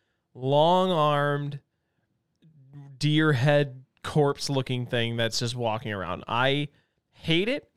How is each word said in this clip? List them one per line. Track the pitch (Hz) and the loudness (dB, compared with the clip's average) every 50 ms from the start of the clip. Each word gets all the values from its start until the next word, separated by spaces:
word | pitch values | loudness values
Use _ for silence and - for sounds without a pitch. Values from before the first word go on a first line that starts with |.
| _ _ _ _ _ _ - | _ _ _ _ _ _ -14
long-armed, | 123 127 135 143 147 156 170 180 185 185 185 180 156 147 151 147 143 143 147 143 143 147 143 143 139 - _ _ _ _ _ _ _ _ _ _ _ _ _ _ _ _ - _ 143 135 135 143 143 139 139 135 123 | -8 -2 0 2 4 4 4 4 4 2 2 2 2 2 2 0 0 0 -2 -2 -4 -4 -8 -10 -14 -16 _ _ _ _ _ _ _ _ _ _ _ _ _ _ _ _ -20 _ _ _ _ -20 -20 -20 -20 -8 -4
deer | 147 151 151 156 156 156 | 0 2 4 4 4 4
head | 143 117 131 151 147 147 143 131 127 131 - _ _ _ | 4 4 4 4 4 4 2 0 -4 -12 -20 _ _ _
corpse | - - - 156 143 139 135 - - - | -10 -2 0 2 2 2 0 -2 -4 -4
looking | 139 131 127 - 127 123 120 | -2 -2 -2 -2 -4 -6 -4
thing | 117 123 117 117 117 117 | -2 -2 -2 -2 -2 -2
that's | 117 113 110 - - | -2 -2 -2 -2 -4
just | 123 113 123 | -4 -4 -4
walking | 123 120 110 107 110 - 110 | -4 -4 -4 -4 -4 -6 -6
around. | 104 95 87 85 90 - - | -6 -6 -6 -6 -8 -8 -6
I | - 110 120 127 135 143 147 147 - _ _ _ _ _ _ _ _ | -4 -2 0 2 2 0 -2 -4 -8 _ _ _ _ _ _ _ _
hate | _ - - 165 160 170 202 233 | _ -10 -4 -2 0 0 0 0
it. | 285 - - _ _ | -4 -6 -8 _ _